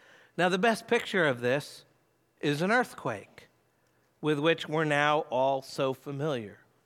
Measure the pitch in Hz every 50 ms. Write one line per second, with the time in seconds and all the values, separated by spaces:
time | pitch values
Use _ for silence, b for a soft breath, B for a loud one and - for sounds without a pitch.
0 | b b b b b b b - 170 185 175 190 202 233 220 220 - - 233 240
1 | - - - 190 165 147 127 120 120 123 127 147 - - - - - _ _ _
2 | _ _ _ _ _ _ _ _ - 151 147 143 170 190 226 254 240 - - -
3 | - 139 113 98 - - _ - - _ _ _ _ _ _ _ _ _ _ _
4 | _ _ _ _ - 151 151 143 147 165 165 - - - 151 156 160 151 147 143
5 | 147 151 151 151 160 - - 127 131 135 139 135 131 - - - 143 135 135 -
6 | - 143 143 139 143 160 143 120 110 98 98 - _ _ _ _ _